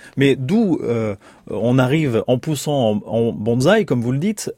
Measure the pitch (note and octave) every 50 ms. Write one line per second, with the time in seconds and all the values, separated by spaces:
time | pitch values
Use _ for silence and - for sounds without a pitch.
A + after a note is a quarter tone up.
0 | - - - C3 C#3 C#3 C3 C3+ C3 B2+ F#3+ A#3 A3+ F#3+ D3 - - A#2 A#2 A2+
1 | A2 G#2+ G2 - - - - - _ - - G2 G#2+ A#2+ B2 C3+ B2+ B2 C#3+ E3
2 | D#3 C3+ A2+ A2 - - B2+ B2 - D#3 D3+ C3+ - D3+ D3 C#3 A#2+ A2 G#2 G2+
3 | - - A2 A2+ A#2 A#2 F2+ - G#2 A#2 A#2 B2 B2+ E3 G#3 A3+ G3 - C#3+ B2
4 | A2+ A#2+ C3 C#3 E3+ G#3+ G#3+ - - - -